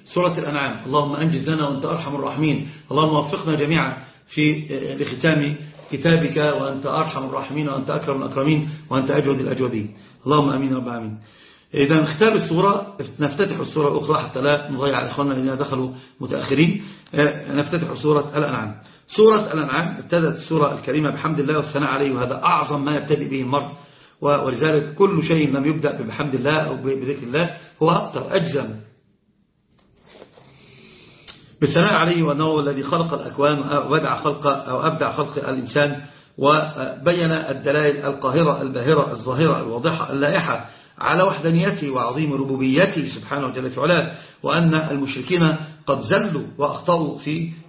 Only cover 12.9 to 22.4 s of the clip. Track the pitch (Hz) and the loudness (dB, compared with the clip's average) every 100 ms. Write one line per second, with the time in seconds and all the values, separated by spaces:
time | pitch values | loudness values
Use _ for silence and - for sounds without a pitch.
12.9 | - 131 - 147 - 190 165 135 156 143 | -10 -10 -4 -2 0 0 -2 -4 0 2
13.9 | - - 156 - 131 143 147 - 131 139 | 2 2 0 0 -2 2 2 0 -2 0
14.9 | 127 127 135 143 131 131 131 139 131 127 | 0 -2 -2 -2 0 0 -2 -2 -2 -4
15.9 | 127 - - 127 - 131 139 170 202 - | -8 -16 -12 -6 -4 0 4 4 2 -6
16.9 | - - 135 147 - - 139 143 170 165 | -16 -6 2 2 0 -4 -2 -2 -2 -4
17.9 | 127 147 147 147 147 143 123 107 104 - | -2 2 2 2 -2 -2 -2 -6 -10 -16
18.9 | - - - 214 214 - 156 139 139 170 | -20 -4 6 6 6 2 -2 -2 0 -2
19.9 | - - 170 160 160 - 160 143 135 - | -4 -2 2 2 -2 -2 2 2 0 -2
20.9 | 147 147 - 160 151 139 151 - 139 143 | 0 0 -2 -2 0 0 0 0 0 0
21.9 | 135 143 123 123 131 | 0 0 0 -2 0